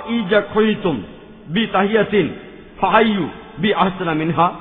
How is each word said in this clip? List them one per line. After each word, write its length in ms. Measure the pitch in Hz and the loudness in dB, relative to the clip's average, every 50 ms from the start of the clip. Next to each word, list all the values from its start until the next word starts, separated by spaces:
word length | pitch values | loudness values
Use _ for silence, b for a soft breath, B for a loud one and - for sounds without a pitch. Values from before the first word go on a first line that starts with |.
| - 208 | 0 -2
ইজা 340 | 233 233 214 175 220 208 202 - - | -2 -2 0 2 2 2 2 2 2
খইতুম 480 | 214 220 220 208 - - 185 147 113 90 - - - - - - - - - | 2 2 2 2 0 0 -2 -2 -2 -6 -10 -14 -18 -20 -20 -20 -20 -12 -4
বি 180 | 156 214 226 | -2 -2 -2
তাহিয়াতিন 680 | 202 - 190 196 202 220 220 202 - 214 208 160 113 - - - - - - - - - - | 0 2 2 2 2 2 2 2 2 2 2 2 0 -2 -8 -14 -18 -20 -20 -20 -20 -6 -2
ফাহাইয়ু 480 | - 185 185 220 240 226 208 196 160 127 - - - - - 143 | 0 2 4 4 4 4 2 0 -2 -4 -6 -10 -16 -16 -8 -4
বি 160 | 165 214 190 | -2 0 0
আহসানা 380 | 165 185 190 185 - 185 170 160 | 2 0 0 0 -2 -2 -2 -2
মিনহা 400 | 156 160 165 160 160 165 180 180 - | 0 0 0 0 2 0 0 0 -4